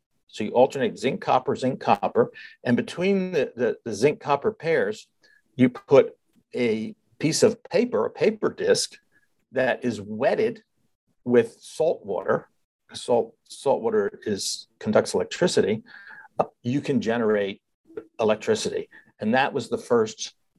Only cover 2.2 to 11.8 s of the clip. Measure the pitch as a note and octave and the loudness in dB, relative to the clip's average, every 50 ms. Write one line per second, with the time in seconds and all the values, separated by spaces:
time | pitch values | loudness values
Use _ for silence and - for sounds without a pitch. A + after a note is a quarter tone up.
2.2 | A#2+ - - - - - - _ - B2 A#2+ A#2 A#2+ - - - F3 G3 G3+ F#3+ | 0 0 0 -12 -20 -20 -20 _ -2 0 0 0 0 -4 -6 -4 0 0 0 0
3.2 | F#3 F#3 F#3 D#3+ - - - A2+ B2 A2 - - _ A#2 G#2+ F#2+ A2+ D3 D3 - | 0 -2 -2 -2 -2 -2 -2 -2 -2 -2 -2 -4 _ -8 -4 0 0 0 0 0
4.2 | - C#3+ C#3+ C#3 - A2+ G#2+ - - D#3+ E3 C#3 G#2 G#2 G#2+ - - _ _ _ | -2 -2 -2 0 0 -2 -4 -2 -4 -2 0 0 0 -2 -4 -8 -14 _ _ _
5.2 | _ _ _ _ _ _ _ - B2+ B2+ B2 - - - C#3+ C3+ - - - _ | _ _ _ _ _ _ _ 2 2 2 2 -2 0 6 6 6 6 6 0 _
6.2 | _ _ _ _ _ _ - A#2+ B2 A#2 A2 A2 A2 A2 G#2+ - _ _ _ _ | _ _ _ _ _ _ -6 -4 -2 -2 -2 -2 -4 -8 -10 -14 _ _ _ _
7.2 | - D#3 D#3 - - - G#2+ - _ - - F3+ A#3+ B3 - G#2 A2+ A#2 - - | -2 -2 2 4 4 4 4 2 _ -2 0 0 0 2 0 -2 -2 -2 -2 0
8.2 | D3 G3+ G#3+ - - - - - A2+ A2 F#2+ - - - - - _ _ _ _ | 0 0 0 0 -2 -4 -2 -2 2 2 2 2 0 -6 -8 -18 _ _ _ _
9.2 | _ _ _ _ _ _ - C3 C3 B2 A2 - - B2 A2 G#2 G2+ G#2 G#2+ G#2+ | _ _ _ _ _ _ -4 -2 0 0 0 -2 -2 -6 -6 -6 -8 -10 -6 -2
10.2 | C3 D#3+ G3+ G#3+ - A3+ - - _ _ _ _ _ _ _ _ _ _ _ _ | 0 0 2 2 0 -2 -2 -6 _ _ _ _ _ _ _ _ _ _ _ _
11.2 | _ B2 A#2+ A#2+ A2+ A2+ - _ - - - - | _ 2 4 4 4 4 -4 _ -20 -20 -4 -2